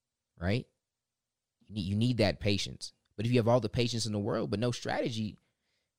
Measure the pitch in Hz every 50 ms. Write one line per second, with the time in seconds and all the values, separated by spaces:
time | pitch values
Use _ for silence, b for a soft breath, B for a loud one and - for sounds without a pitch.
0 | _ _ _ _ _ _ _ - 85 92 107 127 - - _ _ _ _ _ _
1 | _ _ _ _ _ _ _ _ _ _ _ _ _ - 101 107 82 95 101 107
2 | 117 123 127 110 107 92 - - - 104 104 95 - 64 - - - - - _
3 | _ _ _ - 107 120 123 120 104 117 120 127 113 101 - 123 120 117 120 113
4 | 110 113 104 104 101 113 - 113 110 - 101 101 120 123 120 - - 117 - -
5 | - 139 113 110 110 98 - - _ _ _ _ _ _ _ _ _ _ _